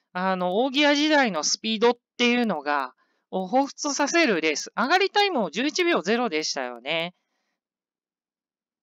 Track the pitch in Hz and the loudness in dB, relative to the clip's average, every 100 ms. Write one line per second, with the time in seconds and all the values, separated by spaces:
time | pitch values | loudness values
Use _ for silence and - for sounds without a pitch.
0 | _ 180 190 185 180 196 269 262 294 294 | _ -6 -2 -2 0 0 0 2 2 4
1 | 302 294 247 165 147 - 220 220 233 233 | 4 4 2 0 -2 -4 -4 0 2 2
2 | _ - 240 240 233 160 139 147 127 - | _ -2 2 2 0 -2 -2 -2 -2 -8
3 | _ _ _ 190 185 247 277 - 294 269 | _ _ _ -6 -2 0 0 -2 -6 -2
4 | 277 339 311 175 156 143 - - 247 370 | 0 2 2 2 0 -2 -4 -4 0 0
5 | 392 415 403 311 180 170 285 - 349 269 | 2 0 0 0 -2 -2 -2 0 0 0
6 | 165 233 240 156 160 147 123 120 131 165 | 0 0 0 -2 -4 -4 -6 -8 -6 -4
7 | 170 - _ _ _ _ _ _ _ _ | -4 -10 _ _ _ _ _ _ _ _
8 | _ _ _ _ _ _ _ _ | _ _ _ _ _ _ _ _